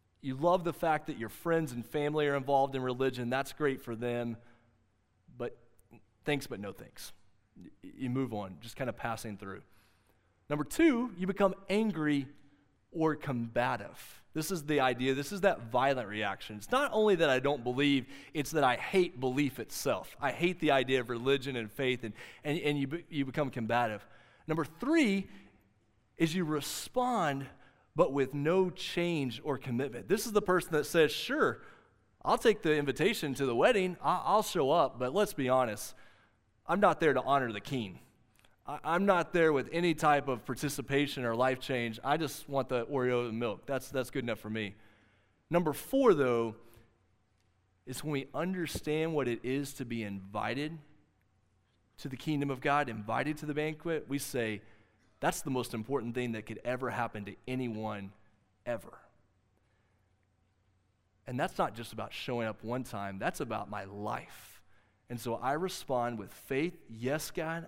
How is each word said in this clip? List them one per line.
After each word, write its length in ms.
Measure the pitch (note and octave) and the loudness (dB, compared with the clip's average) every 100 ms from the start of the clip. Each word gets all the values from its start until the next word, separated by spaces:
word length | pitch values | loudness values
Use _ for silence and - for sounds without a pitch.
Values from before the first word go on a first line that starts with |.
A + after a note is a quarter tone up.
| _ _ | _ _
You 160 | C#3 C3 | -8 0
love 260 | E3+ F3+ | 4 4
the 100 | E3+ | 2
fact 360 | - E3 D3+ - | 0 0 0 -2
that 100 | B2+ | -6
your 100 | A2+ | -8
friends 440 | - E3+ E3 D#3 | -6 0 2 0
and 120 | A#2+ | -4
family 440 | A2+ D3+ D3 D3+ D3 | -6 -2 0 2 2
are 80 | C#3 | 2
involved 400 | C3+ C#3 C#3 C3+ | 2 2 2 0
in 60 | |
religion. 460 | B2+ B2 C3 A#2+ A#2+ | -2 0 0 0 -2
That's 220 | C3 C3+ | -2 -2
great 280 | - D3+ C3 | -2 -2 -2
for 160 | - A2+ | -6 -6
them. 400 | A#2+ A#2+ A#2 A2+ - - _ _ _ _ _ _ _ B2 | -4 -2 -4 -8 -14 -20 _ _ _ _ _ _ _ -10
But 200 | B2 - - _ _ A2+ _ _ | -10 -10 -20 _ _ -20 _ _
thanks, 220 | - C#3+ - | -4 -4 -4
but 140 | A2+ | -8
no 120 | G2+ | -10
thanks. 400 | F#2 G#2+ - - - - _ _ - | -12 -16 -16 -16 -18 -20 _ _ -20
Y-, 140 | E2+ - | -20 -18
you 280 | F#2 - B2+ | -18 -8 -4
move 240 | B2+ B2+ | -2 -2
on, 220 | A2 F#2+ F#2+ | -4 -6 -10
just 140 | A#2 | -14
kind 160 | - C3 | -6 -6
of 60 | G2 | -4
passing 400 | A#2+ A2+ A#2 G2+ | -6 -6 -8 -10
through. 260 | G2 G2 - _ _ _ _ _ _ _ - | -10 -12 -16 _ _ _ _ _ _ _ -4
Number 140 | D3 | -2
two, 480 | D3 - E4 A#3 B3 F3 | 0 4 6 6 0 -2
you 100 | F#3 | -2
become 280 | G3 G3 F#3+ - | 4 2 2 0
angry 580 | G3+ A3 D#3+ D3+ C#3+ C3 - - _ _ _ _ | 2 2 2 2 2 0 -10 -20 _ _ _ _
or 240 | E3 D#3+ | 0 0
combative. 1080 | D3+ - B2 A#2 A#2 B2 A#2+ G2+ - - - - | 2 -2 -4 0 0 2 0 -6 -14 -18 -20 -10
This 160 | D#3+ D#3 | -6 -4
is 140 | F3+ | -4
the 160 | C#3+ D3 | 0 4
idea. 340 | C3 B2 C3 | 4 4 2
This 160 | C3+ C#3+ | 0 -2
is 120 | G3+ | 2
that 280 | F#3+ E3+ A2+ | 2 2 0
violent 380 | B2 C3+ C3+ G#2 | 2 4 2 -2
reaction. 480 | G#2 G#2 F#2+ - G#2+ | -2 -2 -4 -8 -12
It's 140 | - | -2
not 180 | B3+ C#4+ | 0 2
only 220 | A3 G#3+ F3+ | 4 6 6
that 140 | D#3+ | 6
I 80 | B2+ | 4
don't 240 | C3+ C#3+ | 2 0
believe, 440 | A#2 B2+ C#3+ C#3 B2+ - - | -2 2 4 4 0 -10 -8
it's 160 | D#3+ C#3 | -6 -2
that 120 | D#3+ | 4
I 100 | C3+ A#2+ | 4 4
hate 440 | - F#3+ F3 A#2+ | 2 2 2 0
belief 400 | C3 B2+ D3 - | -2 0 0 -2
itself. 560 | A2+ - C#3+ G#2+ - - | -8 -4 -2 -2 -4 -4
I 120 | C3+ | -4
hate 260 | A#2+ F3 F3+ | 0 0 2
the 140 | D3+ | 4
idea 280 | C3+ C3+ C3 | 4 4 0
of 100 | A#2 | 0
religion 440 | A#2 B2+ C#3 C3 | -2 2 2 0
and 160 | B2+ A2 | -4 -6
faith, 320 | - C3 B2 | -2 -2 0
and, 120 | A2 G#2 - - | -4 -10 -16 -10
and, 160 | D3+ D#3 | -6 -2
and 200 | D3 D3 | 0 0
you 80 | C3+ | -2
be-, 160 | E3 - | -4 -6
you 160 | D#3 | -4
become 260 | C3+ C#3 C#3 | -2 -2 -2
combative. 540 | B2+ A2 A#2+ A#2+ G#2 - - - _ - | -2 0 2 0 -4 -12 -20 -20 _ -4
Number 160 | D#3+ | -2
three 640 | D3+ - B3 E4 B3 G3 F#3+ - - _ _ _ _ _ _ - | -4 -4 0 4 4 2 -4 -14 -20 _ _ _ _ _ _ -2
is 180 | E3 | 0
you 100 | F3 | 2
respond, 1000 | D#3+ D3+ C#3 - - - B3 A#3+ D#3+ C#3 C3+ - - _ _ | 0 -2 -4 -8 -6 -2 0 0 0 -2 -6 -14 -20 _ _
but 180 | - F3 | 2 2
with 220 | C#3 C3 | 4 0
no 360 | C#3+ D3 F#3 F#3 | 0 2 4 2
change 720 | D3+ - - F3 E3+ C3 A2+ | -2 -6 -2 0 0 -2 -4
or 140 | D3+ C3+ | -4 -4
commitment. 500 | - A#2+ C#3 A#2+ - | -2 -2 -2 -6 -2
This 180 | G#3 A#3 | -2 2
is 60 | |
the 100 | G#3 | 0
person 300 | G3+ F3+ E3+ | 4 2 2
that 140 | D#3+ C#3+ | 0 2
says, 240 | F3 D#3 | 6 4
"Sure, 500 | - - D4 F3+ G#2+ - - _ _ _ _ | 4 -2 2 2 0 -8 -20 _ _ _ _
I'll 140 | - A3+ | 0 4
take 240 | B3 G3+ | 4 4
the 140 | D#3+ D3+ | 2 2
invitation 580 | C#3+ C3 E3+ - D3+ | 2 2 2 2 -2
to 120 | B2+ C3+ | 0 0
the 100 | A#2 | 4
wedding. 400 | F#3+ A3+ F#3 F3 | 6 6 2 0
I-, 200 | C#3+ F3 | 0 0
I'll 180 | C#3 G3+ | 2 2
show 280 | G#3 F3+ C3+ | 2 0 4
up, 280 | E3+ C#3+ A#2+ | 4 4 2
but 160 | B2 | -2
let's 180 | E3 G3 | 2 0
be 160 | - B2+ | 0 2
honest, 460 | C3 B2 G#2 - - - - _ _ _ _ - | 4 2 -2 -10 -14 -20 -20 _ _ _ _ -2
I'm 140 | F3+ | 4
not 200 | G3+ D#3 | 4 6
there 120 | D#3+ | 4
to 100 | B2+ | 4
honor 280 | B2+ C#3 B2 | 4 2 2
the 100 | G#2 | -4
king. 380 | - C3+ G2+ F2+ - _ _ _ _ _ - | -4 -4 -4 -10 -20 _ _ _ _ _ -12
I-, 120 | C#3+ | -8
I'm 200 | - E3+ G3+ | 0 4 6
not 260 | F#3 E3+ | 6 4
there 200 | F3 D#3+ | 4 6
with 160 | C#3 A2+ | 4 0
any 220 | E3 F3 | 0 2
type 340 | D#3 D#3+ D3 C3+ | 4 4 4 2
of 160 | B2 | -4
participation 800 | - B2+ D3 - A#2+ C#3 C#3+ - | -4 -4 -2 -4 0 0 2 0
or 100 | A#2+ | -2
life 240 | A2+ C3 C3 | 2 2 2
change. 400 | - B2+ A#2 A2+ | -2 -2 -2 -4
I 120 | C3 D#3 | 0 0
just 300 | D3+ - - | 0 -6 -4
want 200 | C#3 B2+ | -2 0
the 180 | B2 A#2 | -2 0
Oreo 420 | C#3 B2 B2 A#2+ | 0 2 2 0
and 100 | A2 | -2
milk. 280 | A#2 G2 - | -4 -4 -4
That's, 220 | C3 - | -6 -4
that's 220 | C3+ B2 | -4 -4
good 120 | C#3+ | -4
enough 160 | B2 G#2+ | -4 -4
for 120 | G#2+ | -4
me." 260 | A2 G2+ - - _ _ _ _ _ _ | -4 -4 -8 -20 _ _ _ _ _ _
Number 220 | E3+ E3 | 0 0
four, 420 | C#3 - C4+ C4 | -4 -2 4 6
though, 400 | D#3 C3 A#2 A#2 G#2+ - - - _ _ _ _ _ _ _ _ _ | 6 6 4 0 -4 -16 -20 -20 _ _ _ _ _ _ _ _ _
is 200 | - B2+ | -12 -8
when 80 | D3+ | -4
we 140 | C#3+ C3+ | -4 -4
understand 800 | C3 F3 F#3 D#3+ - - D#3 D#3+ | -4 -2 -2 -4 -4 -2 0 0
what 140 | D#3 B2 | 0 0
it 140 | A#2 | -2
is 300 | B2 C3+ C#3 | -2 -2 -4
to 100 | - | -8
be 200 | B2 A#2 | -6 -6
invited 760 | G#2 G2+ F#2+ G#2+ A2 B2 D3+ E3 - - _ _ _ _ _ _ _ _ _ - | -4 -6 -6 -4 -2 -2 -4 -8 -14 -20 _ _ _ _ _ _ _ _ _ -14
to 100 | C#3+ | -10
the 80 | B2+ | -6
kingdom 320 | - D3+ C#3+ | -2 0 0
of 120 | C3 | 0
God, 280 | D3 C#3+ C#3+ | 2 2 2
invited 500 | A2 G#2 A#2+ C3+ D3+ | -4 -2 -2 -2 -4
to 80 | D3+ | -4
the 80 | |
banquet, 500 | D3 D#3 D#3 E3+ D#3 - | -2 -4 -4 -4 -4 -2
we 100 | C#3 | -6
say, 420 | - C3 A2 G#2 - - _ _ _ _ | -2 -2 -2 -4 -10 -20 _ _ _ _
"That's 200 | D3 - | -2 -2
the 100 | - | -2
most 220 | B2+ A#2 | -2 -2
important 420 | A2+ A2 C#3 A2+ | -6 -4 -4 -2
thing 180 | A#2+ B2 | -4 -4
that 120 | A2+ G#2 | -4 -8
could 140 | A2 | -8
ever 260 | A#2+ B2 B2+ | -6 -4 -4
happen 340 | A2 A#2 G#2+ | -2 -4 -6
to 100 | G2+ F#2+ - | -10 -12 -8
anyone, 640 | B2+ B2 A2 G#2+ G#2 G2 - _ _ _ _ - | -4 -4 -4 -6 -6 -10 -16 _ _ _ _ -8
ever." 320 | A#2 - - - _ _ _ _ _ _ _ _ _ _ _ _ _ _ _ _ _ _ _ _ _ - | -8 -8 -20 -20 _ _ _ _ _ _ _ _ _ _ _ _ _ _ _ _ _ _ _ _ _ -8
And 120 | B2+ | -4
that's 200 | F3 - | -2 0
not 160 | D#3+ | -2
just 180 | A2+ A#2 | -2 -10
about 200 | A2+ G#2+ | -8 -8
showing 340 | - - A#2+ A2+ | -8 -4 -2 -2
up 160 | G#2 | -4
one 220 | A2 B2 | -6 -6
time. 340 | B2 G#2+ G2+ G2 | -6 -6 -8 -4
That's 220 | C3 - | -4 -4
about 280 | C3+ G#2+ G2+ | -4 -6 -6
my 160 | G#2 | -10
life. 800 | G2 G2+ G#2 A#2+ - - - - - - _ _ - | -10 -8 -6 -6 -8 -18 -20 -20 -20 -20 _ _ -12
And 100 | A#2 | -8
so 140 | A#2+ | -4
I 200 | A#2 B2+ | -4 -2
respond 640 | D3 F3+ - - B2 A#2+ A#2 | -2 -2 -6 -2 0 0 -4
with 120 | F#2+ | -10
faith. 460 | - - C3+ E3+ E3+ - | -14 -4 -2 -2 -6 -14
"Yes, 420 | A2 B2 D3+ - | -6 -2 -2 -2
God, 360 | - D#3+ E3 | -6 -6 -6